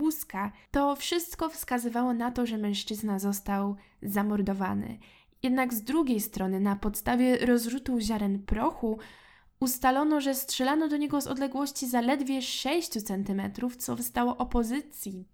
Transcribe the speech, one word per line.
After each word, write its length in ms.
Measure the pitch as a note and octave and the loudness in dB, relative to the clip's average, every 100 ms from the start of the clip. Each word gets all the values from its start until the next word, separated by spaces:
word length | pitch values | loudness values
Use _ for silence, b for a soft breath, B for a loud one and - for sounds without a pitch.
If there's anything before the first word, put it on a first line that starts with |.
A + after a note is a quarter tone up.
łuska, 520 | D#4 D#4 - G3 G3+ - B | 0 -2 -4 -6 -6 -8 B
to 260 | C#4 C#4+ C#4 | 0 2 0
wszystko 520 | - E4+ E4+ - D#4+ | -2 -2 -2 -6 -6
wskazywało 680 | D#4+ - B3 A#3+ A#3 B3+ | -6 -4 -2 -2 0 0
na 160 | A#3 A#3+ | 0 -2
to, 160 | B3 A#3+ | -2 -2
że 120 | A3 | 0
mężczyzna 600 | G#3 G3+ - G#3 G#3+ G3 | -2 -2 -4 -4 -2 0
został 580 | G3+ G3+ - G3+ G3+ G3+ B B | 0 -2 -2 -2 -2 -4 B B
zamordowany. 960 | G#3 G3+ G#3 G#3 G3 G3 F#3+ G3+ G#3+ A3+ B B B _ | -4 0 2 2 0 0 0 -2 -4 -10 B B B _
Jednak 320 | C4 B3+ B3+ | 0 2 2
z 80 | A#3 | -2
drugiej 380 | G#3+ D4+ C#4 A3+ | 0 2 2 2
strony, 400 | A3 - F#3 F#3+ | 0 -2 0 2
na 160 | G3+ G3 | 2 2
podstawie 680 | G#3+ G#3 - A#3+ B3+ B3+ A#3+ | 0 -2 2 4 6 6 6
rozrzutu 540 | A#3+ A#3 B3+ C4+ B3 | 4 2 -4 -2 0
ziaren 380 | G#3+ A3 G3+ G3 | 0 0 0 0
prochu, 600 | G3 G#3 C4 - A3+ A3 B B B B B - | 0 2 2 0 -2 -4 B B B B B -2
ustalono, 600 | C4 B3+ B3+ C4 D4+ D4+ | -2 2 2 4 4 2
że 140 | C#4 | 2
strzelano 540 | C4 - - B3+ D4+ D#4+ | -2 -2 0 2 2 2
do 80 | D4 | 0
niego 240 | D4 D4 | 0 0
z 60 | C#4 | 0
odległości 600 | C4 C#4 C4 C#4+ - B3+ | -2 -2 -2 -4 -4 0
zaledwie 560 | B3 A#3 C#4 C4+ C4+ | 2 4 2 2 -2
sześciu 580 | B3+ - B3+ E4 E4 A3 | -2 -4 0 0 0 -4
centymetrów, 760 | G3+ G3 G3 G3 G3 G3 B3 B3 | -4 -2 -2 -2 -4 -4 -4 -4
co 200 | - A#3+ | -6 -4
wystało 400 | A#3+ - A#3+ B3 | -4 0 0 0
opozycji 880 | B3 A#3+ A3+ C4 D4 - - F#3 F#3 | 0 2 2 -2 -6 -10 -10 -10 -10